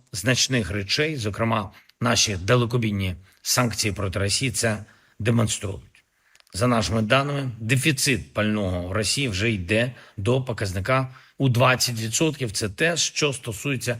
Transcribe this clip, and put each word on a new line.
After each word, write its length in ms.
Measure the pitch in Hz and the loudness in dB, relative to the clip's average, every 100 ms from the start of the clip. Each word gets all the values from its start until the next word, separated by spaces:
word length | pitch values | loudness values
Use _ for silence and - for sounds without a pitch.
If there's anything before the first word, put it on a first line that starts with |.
| _ | _
значних 600 | - 131 120 - 127 107 | -6 0 2 2 0 0
речей, 440 | 104 98 - 151 151 | -4 -2 -2 -2 -2
зокрема, 560 | 110 101 113 113 101 - _ - | -4 -2 0 0 -4 -10 _ -4
наші 340 | 120 117 - 95 | 0 2 2 0
далекобійні 800 | 95 123 117 123 117 101 95 90 - _ | 2 4 4 0 0 0 -2 -4 -12 _
санкції 520 | - - 123 104 107 | -2 0 0 0 -2
проти 260 | 90 98 95 | -2 -2 0
Росії 320 | 98 - 135 | 0 0 -2
це 320 | 101 117 104 104 - _ - | 0 0 -2 -6 -20 _ -6
демонструють. 840 | 107 117 107 - 98 95 - _ _ _ _ _ _ | 2 2 2 0 -6 -8 -12 _ _ _ _ _ _
За 140 | 92 123 | -2 2
нашими 340 | 117 104 113 | 2 2 0
даними, 500 | 107 131 143 143 135 107 | 4 2 2 -2 -4 -4
дефіцит 720 | 110 127 160 139 - 113 - | 0 2 2 2 2 0 -2
пального 540 | - 107 107 95 90 87 | -2 0 0 0 -2 -2
в 40 | |
Росії 380 | 98 107 - 139 | -2 -2 -2 -2
вже 220 | 92 110 | -2 0
йде 400 | 107 85 107 123 - - - | -2 0 0 0 -4 -14 -6
до 240 | 101 123 | 0 0
показника 680 | 131 110 104 92 95 131 131 - - - | 0 -4 -4 -4 0 0 0 -8 -14 0
у 120 | 135 | 2
двадцять 520 | 120 131 123 - 117 | 4 4 4 0 -2
відсотків. 500 | 113 113 160 143 120 | -4 0 0 0 -4
Це 180 | 98 107 | -4 -4
те, 280 | 101 160 165 | 0 0 0
що 360 | - - 147 | -2 0 -2
стосується 640 | 127 - 110 143 131 - 117 | -2 -8 -8 -4 -4 -4 -6